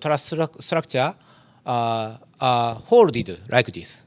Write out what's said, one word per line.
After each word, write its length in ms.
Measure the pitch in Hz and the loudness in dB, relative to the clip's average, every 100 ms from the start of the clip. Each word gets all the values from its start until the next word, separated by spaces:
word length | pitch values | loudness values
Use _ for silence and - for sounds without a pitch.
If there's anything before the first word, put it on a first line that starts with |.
truss 300 | 156 147 - | -2 -2 -2
stru-, 320 | 160 156 - | -4 -4 -6
structure, 520 | - 165 - 131 143 - _ - _ _ - | -4 -4 -2 -2 -2 -4 _ -20 _ _ -6
uh, 500 | 120 117 113 110 113 - _ | -2 -2 -4 -6 -12 -20 _
are 400 | 131 120 117 113 | 0 2 0 -4
folded 580 | - 240 196 - - 85 92 | 4 6 6 4 -6 -10 0
like 220 | 127 127 | 2 2
this. 300 | - 82 - | -6 -16 -18